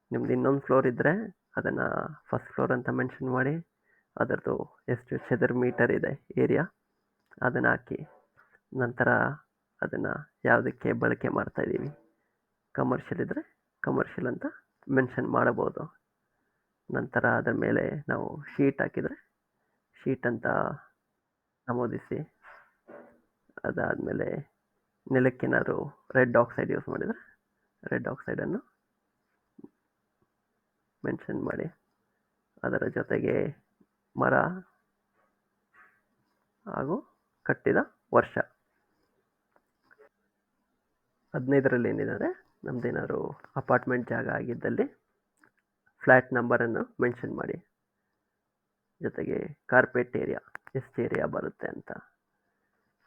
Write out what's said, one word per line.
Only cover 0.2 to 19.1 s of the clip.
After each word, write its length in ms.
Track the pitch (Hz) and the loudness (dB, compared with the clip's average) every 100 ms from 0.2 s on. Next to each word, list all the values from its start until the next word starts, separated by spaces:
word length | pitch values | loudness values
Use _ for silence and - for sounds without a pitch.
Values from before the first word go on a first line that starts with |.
| 123 | 0
ಇನ್ನೊಂದು 280 | 123 127 139 | 2 2 0
ಫ್ಲೋರ್ 260 | 135 131 131 | 4 4 4
ಇದ್ರೆ 500 | 120 147 196 220 - _ - | 2 2 0 -4 -14 _ -4
ಅದನ್ನ 240 | - 139 123 - - 147 - | -2 0 -2 -2 -6 -10 -6
ಫಸ್ಟ್ 240 | 123 - | -6 -4
ಫ್ಲೋರ್ 200 | - 127 | -2 0
ಅಂತ 160 | 127 123 | 0 0
ಮೆನ್ಷನ್ 420 | 127 127 - 131 | -2 -2 -4 -2
ಮಾಡಿ, 360 | 127 131 165 - _ _ _ _ - | 0 0 -2 -8 _ _ _ _ -4
ಅದರದ್ದು 640 | - - - - - _ - | -2 -2 -2 -4 -6 _ -6
ಎಷ್ಟು 280 | 120 - 127 | -6 -4 -6
ಚದರ 360 | - 123 127 | -2 2 2
ಮೀಟರ್ 400 | 123 123 - 120 | 2 0 2 2
ಇದೆ 340 | - - 139 - - | 2 0 -4 -4 2
ಏರಿಯಾ 280 | 127 - 180 - _ _ _ _ _ - | 4 2 0 -8 _ _ _ _ _ -4
ಅದನ್ನ 260 | 123 131 120 | -2 2 2
ಹಾಕಿ. 280 | 120 - - - - _ _ _ _ _ 131 | 2 -2 -10 -10 -20 _ _ _ _ _ -4
ನಂತರ 300 | 120 120 123 113 120 147 _ _ _ _ | -2 2 4 4 2 -2 _ _ _ _
ಅದನ್ನ 240 | - - - - - _ | -6 -4 -4 -6 -10 _
ಯಾವುದಕ್ಕೆ 480 | 123 117 127 123 120 | 2 4 2 -2 -2
ಬಳಕೆ 360 | 117 120 120 127 | 0 0 0 -2
ಮಾಡ್ತಾ 340 | - - - | -2 -2 -4
ಇದ್ದೀವಿ, 260 | - - 143 - _ _ _ _ _ _ _ | -2 -2 -6 -12 _ _ _ _ _ _ _
ಕಮರ್ಷಿಯಲ್ 480 | - 131 131 - 170 | -2 0 -2 -4 -6
ಇದ್ರೆ 360 | - 302 - _ _ _ | -4 -6 -10 _ _ _
ಕಮರ್ಷಿಯಲ್ 460 | - 135 - - 127 | -2 -2 -2 -4 -6
ಅಂತ 200 | 175 294 - _ _ - | -6 -8 -10 _ _ 0
ಮೆನ್ಷನ್ 360 | 135 127 - 123 | 2 2 -2 -2
ಮಾಡಬಹುದು. 760 | 117 120 - - - 160 - _ _ _ _ _ _ _ _ - | 0 0 0 -2 -4 -10 -16 _ _ _ _ _ _ _ _ -8
ನಂತರ 360 | 127 - 120 117 | -6 -4 0 2
ಅದ್ರ 220 | 117 120 | 2 0
ಮೇಲೆ 520 | - 110 117 - 151 - | 0 2 2 0 -4 -4
ನಾವು 340 | 120 - 156 | -4 -4 -10
ಶೀಟ್ 380 | 147 - 139 135 | -8 0 0 2
ಹಾಕಿದ್ರೆ 520 | - - 131 | -2 -4 -6